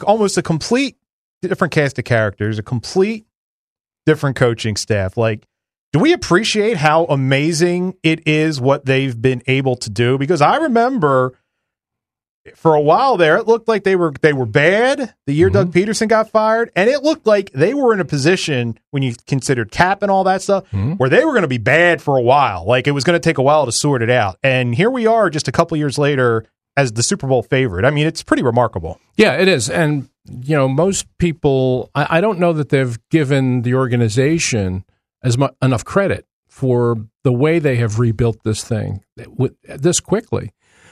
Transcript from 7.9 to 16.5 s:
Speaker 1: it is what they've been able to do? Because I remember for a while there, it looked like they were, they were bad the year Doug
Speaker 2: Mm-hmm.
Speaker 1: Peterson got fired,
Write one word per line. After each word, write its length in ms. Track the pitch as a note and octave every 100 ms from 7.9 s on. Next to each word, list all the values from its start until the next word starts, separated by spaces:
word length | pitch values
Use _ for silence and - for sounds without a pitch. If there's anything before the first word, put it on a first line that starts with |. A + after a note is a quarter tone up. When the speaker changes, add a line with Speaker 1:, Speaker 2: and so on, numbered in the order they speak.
| F3+
Speaker 1:
it 240 | D#3+ D#3+ -
is 340 | D3+ D#3+ C#3+
what 240 | B2 C#3+
they've 360 | C3 C3 C3+ A#2
been 200 | B2+ B2 -
able 300 | C3 C3 B2
to 120 | -
do? 300 | G2+ A#2+ C3+
Because 240 | C#3 E3+
I 140 | D3+ B3
remember 840 | D#4+ A#3 A#3 C4 D3+ C3 B2+ - _ _ _ _ _ _ _ _ _ _ -
for 200 | - E3 D3+
a 40 |
while 360 | D3 F#3 C4+ A3
there, 200 | D#3+ F3
it 100 | G#3+
looked 180 | A#3 A3+
like 160 | G#3+
they 140 | G3 F#3+
were, 160 | E3 C#3
they 100 | D#3+
were 140 | C#3+ A#2+
bad 680 | A#2+ D3+ G3+ B3 C#4+ B3+ _ -
the 60 |
year 180 | D3 F#3
Doug 160 | G3 F#3
Speaker 2:
Mm-hmm. 60 |
Speaker 1:
Peterson 340 | F3 G#3 G#3+ A3
got 240 | A3 A3
fired, 400 | A3 A3